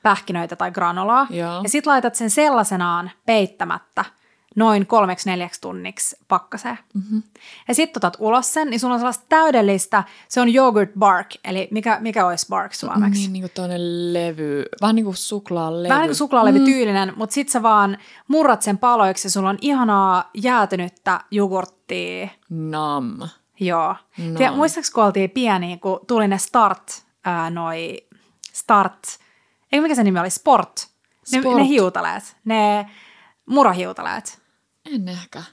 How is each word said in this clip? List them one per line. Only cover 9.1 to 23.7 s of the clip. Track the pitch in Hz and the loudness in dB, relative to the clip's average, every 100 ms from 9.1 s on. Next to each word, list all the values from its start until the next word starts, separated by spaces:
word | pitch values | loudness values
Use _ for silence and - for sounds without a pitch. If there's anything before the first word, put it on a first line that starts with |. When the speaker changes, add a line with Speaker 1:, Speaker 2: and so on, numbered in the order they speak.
| - _ | -6 _
Speaker 1:
täydellistä, | 320 320 254 202 196 - 208 185 - _ | 4 6 4 4 0 0 0 -2 -16 _
se | 254 | 0
on | 240 | 4
yogurt | 247 262 214 202 202 | 6 6 4 0 2
bark, | 202 180 - - | 2 2 -2 -14
eli | 196 190 185 | -8 -8 -4
mikä, | 214 220 214 | -4 -2 -2
mikä | 220 220 180 | -2 0 0
olisi | 170 - | 0 -4
bark | 190 202 | -4 -6
suomeksi? | - - 208 208 202 | -8 -4 0 0 0
Speaker 2:
Niin, | 196 | -4
niinku | 190 185 | -6 -10
toinen | - 180 175 175 170 175 | -8 -6 -6 -4 -4 -4
levy, | 175 170 156 151 143 - - | -2 -4 -6 -4 -4 -6 -2
vähän | 208 226 | 0 2
niinku | 208 | 0
suklaalevy. | 185 - 208 202 175 160 165 175 | -6 -8 -8 -6 -4 -4 -4 0
Speaker 1:
Vähän | 277 | 0
niinku | 320 | 0
suklaalevytyylinen, | 285 285 254 214 269 269 262 220 196 190 | -2 0 4 6 6 4 4 2 0 -2
Speaker 2:
Mm. | - | -4
Speaker 1:
mut | 220 | -4
sit | 277 277 | -4 -2
sä | 247 | 0
vaan | 226 214 202 202 - - - | 4 4 4 -2 -14 -20 -2
murrat | 302 302 214 | 2 4 2
sen | 208 196 | 0 0
paloiksi | 247 233 190 185 196 | 2 4 2 0 -4
ja | |
sulla | 196 190 | -2 -2
on | 202 | -2
ihanaa | 285 277 233 202 190 185 - | -2 0 2 4 4 2 -2
jäätynyttä | 220 240 247 196 185 180 _ - 180 - | -4 0 2 2 -2 -6 _ -4 -4 -2
jogurttia. | 202 196 190 180 _ - 180 175 185 190 _ _ | -2 0 -2 -6 _ -10 -8 -8 -10 -12 _ _
Speaker 2:
Nam. | 165 156 156 151 147 120 - 165 _ _ _ | -10 -6 -4 -4 -4 -6 -10 -14 _ _ _
Speaker 1:
Joo. | 185 | -2